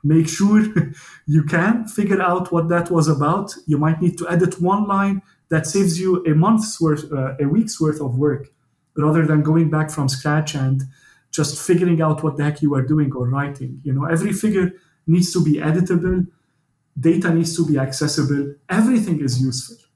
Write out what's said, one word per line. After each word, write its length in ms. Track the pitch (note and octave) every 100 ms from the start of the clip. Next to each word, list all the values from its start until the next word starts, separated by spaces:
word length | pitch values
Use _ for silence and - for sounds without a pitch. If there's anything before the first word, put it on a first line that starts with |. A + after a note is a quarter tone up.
Make 260 | C#3+ D#3+ D#3+
sure 340 | - G3+ G#3+ G#3+ F3+ D3+ -
<laughs> 280 | - - -
you 180 | D#3
can 420 | D3 E3+ F#3+ A#3 -
figure 320 | - F#3 F#3+
out 320 | F#3 F3+ F#3
what 160 | E3+ E3
that 220 | F3 E3+
was 180 | E3+ D3+
about. 460 | C#3+ D3 F#3 - - -
You 120 | C#3+
might 240 | D#3 D#3+
need 160 | F3+ -
to 100 | E3+
edit 320 | F3 F3+ -
one 260 | F3 G3+ G#3
line. 360 | G3 G3 G3 _ _ _
That 160 | D#3+ D#3
saves 320 | G3 F3+ E3
you 220 | F#3 F3+ D#3+
a 80 |
month's 460 | D3+ F#3+ A3+ - -
worth, 300 | D#3+ D3+ -
uh, 220 | C#3+ C3 C3+
a 60 | C#3+
week's 340 | F#3+ A3 -
worth 200 | D#3 D3+
of 160 | C#3 B2
work, 320 | D3 B2+ - _ _ _ _ -
rather 280 | D3+ D#3+
than 180 | D3+ D3+
going 280 | D3+ D#3+ D#3+
back 200 | D3+ D#3
from 180 | - C3+
scratch 460 | - D3+ D#3 D3+
and 280 | C#3+ C3 C3+ C3+ - _ _ _
just 300 | - D3 -
figuring 380 | - E3+ F3+ E3
out 200 | D#3 D3+
what 140 | D#3+ C#3+
the 80 |
heck 160 | D3 D3
you 100 | D3+
were 120 | C3+
doing 300 | B2+ D3+ C#3
or 160 | B2+ B2
writing. 520 | C#3 C#3+ C#3 B2+ C3
You 80 | C#3+
know, 120 | C3+
every 280 | D#3 E3 G#3
figure 400 | G3 G#3+ F#3+ F3+ - _ _ -
needs 260 | F3 F3+
to 100 | F3
be 120 | D3+
editable. 720 | D3+ D3+ E3+ F#3 F3 F3+ F3+ F3+ _ _ _ _ _ _ -
Data 340 | D#3+ F3 F3+
needs 240 | E3 E3 -
to 80 | D3+
be 120 | C#3
accessible. 760 | C3 - D3 - C3 C#3 C#3+ - -
Everything 520 | F#3 A3+ B3 G3 D#3
is 200 | C3+ B2
useful. 360 | C3 B2 - - _